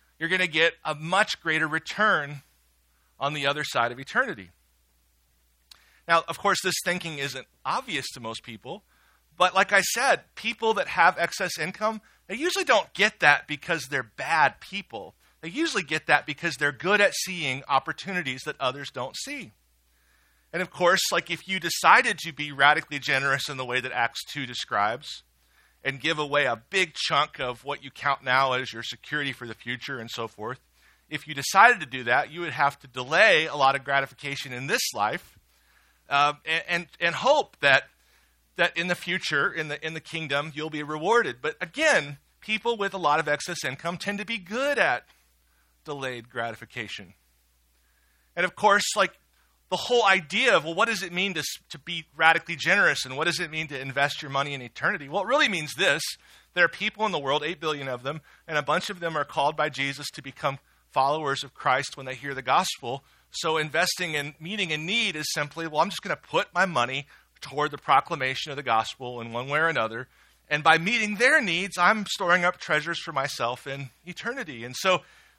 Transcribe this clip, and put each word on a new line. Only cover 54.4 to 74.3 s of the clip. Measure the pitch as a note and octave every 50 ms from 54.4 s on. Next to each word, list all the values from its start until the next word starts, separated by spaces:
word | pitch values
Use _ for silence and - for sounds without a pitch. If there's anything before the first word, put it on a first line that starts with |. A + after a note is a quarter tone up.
| C#3 C#3+ C#3+
in | C3+ B2
eternity? | A#2 - - C#3 F3 G#3 E3 C#3 C#3
Well, | D3+ G3+ F#3
it |
really | G#3 C4 D4+ D4+ B3
means | G3 E3 D3+ D3 -
this. | - F#3+ F3 C#3+ D#3 - - - - _ _ - - _ _ _
There | F3+ F3
are | E3
people | - - G3 G#3+ - G3+ A3
in | G#3+
the | F#3 D3+
world, | C#3 C3+ C#3+ D3+ D3
eight | D#3 F#3 D3
billion | E3 D#3 D3+ C#3+ C#3 C3+
of | B2 A#2+ A#2+
them, | C3+ D#3 D#3+ - _ - _ _
and | - D#3+ D3+
a | C#3+
bunch | D3 D3+ F3+ - -
of | G3+ F3
them | E3+ E3+ D#3+
are | D3+ C#3
called | - - D#3+ C#3+ D3 D#3
by | D#3 D3+ D#3
Jesus | C3+ C3+ C#3 C#3 C3 C#3 C#3+ - -
to | - C3+
become | C3+ - - - C#3+ C3+ C3 - _ _ _ _ _ _
followers | C#3 C3 C#3 D3 D#3+ D#3 C#3 C3+ B2+ -
of | C3+ -
Christ | - - D3 B2+ C3+ C3+ - -
when | C#3+ C3+
they | C3 C3
hear | A#2+ B2+ C#3+ C3+
the | C3 B2+
gospel. | B2+ C3+ E3 F#3+ - - - C#3+ A#2+ C3 C#3 - _ _ _ _ _ -
So | - - E3 D#3
investing | D#3 D3+ D3+ C3+ D#3+ F3+ F3+ - - F3+ E3 D#3
in | D3 C#3+ D3 D3 -
meeting | D#3 E3+ G#3 G#3+ G3 E3 D#3
a |
need | D3+ D#3 E3+ G#3+ A#3 A3+ G3+ E3
is | D#3 D3+ - -
simply, | D#3+ D3 C#3+ - E3 E3
well, | D#3+ D3+ D3+
I'm | E3 G3+
just | F3 - -
gonna | G3+ D#3
put | - - - - E3+ G3+ - _
my | F3 F#3+
money | F#3 E3 B2+ A#2+ A#2+ C3 C#3 D3 - - _ _ _ _ _
toward | - - C3+ C#3+ D3 C#3 D3
the |
proclamation | C#3 - - C#3 C#3 - - E3+ D3 C3 C3 C3+ - - D3+ C#3+
of |
the | C#3 C#3
gospel | B2 A#2 A2 A2+ - - - C3 B2 B2 A#2+
in | A2+ A#2 A#2
one | A#2+ B2+ C#3
way | C#3+ D3+
or | D#3+ E3
another. | D#3 C3 A2+ A2 A2 - C3 - _ _ _ _ _ _ _ _
And | D3+ D3+ D3
by | E3 D#3+ E3
meeting | E3 G3+ A#3+ A#3 A3 G#3 G#3
their | F#3+ A#3+ C4 D4+ D#4 A#3+
needs, | F#3 E3 F3 F#3+ G3 -
I'm | F3+ F3 F#3 A3 A3 G3+
storing | - - - G3 F3 F3 F3+ F3
up | F3+ F3+ -
treasures | - - D#3+ D3+ D3 E3+ E3+ -
for | - E3+ D3+
myself | C#3 C3+ C#3+ - - B2 A#2 B2 - -
in | C#3+ C#3 C#3 C#3 B2 - _ _
eternity. | D#3 C3+ - - A3